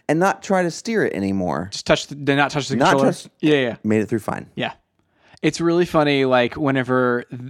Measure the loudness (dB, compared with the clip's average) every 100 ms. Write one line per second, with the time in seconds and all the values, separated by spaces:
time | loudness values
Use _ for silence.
0 | -2 2 2 0 -2 0 0 -4 -4 0
1 | 0 -2 -2 -2 -2 -4 -6 -8 0 0
2 | 0 -8 -2 0 0 -2 -4 0 2 4
3 | 2 0 -8 -4 2 2 0 -4 0 0
4 | 0 -2 -4 -8 -8 -8 -8 -8 _ _
5 | _ _ _ -4 -4 0 0 2 2 2
6 | 2 2 4 4 2 0 -2 0 0 0
7 | 2 0 -4 -14